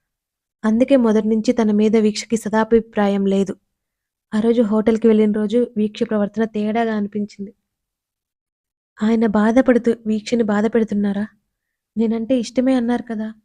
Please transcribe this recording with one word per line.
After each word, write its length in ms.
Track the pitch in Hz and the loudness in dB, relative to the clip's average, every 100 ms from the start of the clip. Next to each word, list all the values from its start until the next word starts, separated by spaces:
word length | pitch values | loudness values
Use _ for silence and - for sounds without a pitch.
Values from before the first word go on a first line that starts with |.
| _ _ _ _ _ _ | _ _ _ _ _ _
అందుకే 320 | 220 220 262 269 | 0 2 4 4
మొదటి 320 | 226 214 214 | 4 2 0
నుంచి 260 | 220 214 | 0 0
తన 180 | 240 214 | 0 2
మీద 240 | 208 214 220 | 2 2 2
వీక్షకి 400 | 214 214 - 226 | 0 -2 -4 -6
సదాభిప్రాయం 880 | 208 214 220 226 226 220 202 196 196 | -2 -2 2 2 0 -2 0 0 0
లేదు. 300 | 196 190 - _ _ _ _ _ _ _ | 0 -2 -6 _ _ _ _ _ _ _
ఆ 60 | 214 | -2
రోజు 220 | 233 233 | 0 2
హోటల్కి 460 | 214 214 214 220 226 | 2 2 2 2 4
వెళ్ళిన 240 | 214 214 | 4 2
రోజు 360 | 208 214 233 240 208 | 0 -2 -2 -2 -2
వీక్ష 260 | 214 214 | -4 -4
ప్రవర్తన 420 | 233 214 202 214 226 | -4 -2 -2 -2 -4
తేడాగా 500 | 214 208 226 226 214 | -4 -4 -2 -2 -2
అనిపించింది. 580 | 208 208 208 - 196 - _ _ _ _ _ _ _ _ _ _ _ _ _ - | -4 -6 -8 -10 -16 -16 _ _ _ _ _ _ _ _ _ _ _ _ _ -4
ఆయన 220 | 214 226 226 | 0 0 0
బాధపడుతూ 720 | 208 214 240 262 240 233 233 214 | 2 2 2 4 2 2 -4 -4
వీక్షని 360 | 214 - 233 | -6 -2 -2
బాధ 220 | 214 208 220 | 0 0 0
పెడుతున్నారా? 600 | 233 220 208 202 196 214 _ _ _ _ _ _ 214 | 0 -2 -2 -2 -4 -8 _ _ _ _ _ _ -4
నేనంటే 420 | 226 226 226 262 | -2 -2 -2 -2
ఇష్టమే 340 | 214 - 254 | -2 -2 0
అన్నారు 300 | 262 233 240 | 0 0 -4
కదా, 300 | 240 220 220 220 | -4 -10 -10 -12